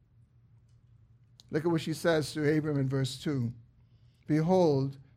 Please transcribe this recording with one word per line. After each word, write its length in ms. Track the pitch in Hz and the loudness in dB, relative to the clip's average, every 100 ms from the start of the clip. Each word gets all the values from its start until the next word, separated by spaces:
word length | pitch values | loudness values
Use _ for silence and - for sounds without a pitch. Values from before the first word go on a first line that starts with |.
| _ _ _ _ _ - _ _ _ - _ _ _ - - | _ _ _ _ _ -20 _ _ _ -20 _ _ _ -20 -8
Look 140 | 151 | -4
at 60 | 170 | -2
what 100 | 160 | -2
she 140 | 160 | -2
says 380 | 151 175 156 139 | -2 0 0 0
to 260 | 156 147 156 | -2 0 0
Abram 200 | 156 143 | 0 -2
in 100 | 135 | -2
verse 280 | 135 131 - | -2 -4 -4
two. 360 | 165 139 120 - - _ _ _ _ _ - | -4 -2 -4 -8 -18 _ _ _ _ _ -2
"Behold, 720 | 156 160 185 170 139 135 139 - | 0 4 4 4 4 0 -6 -18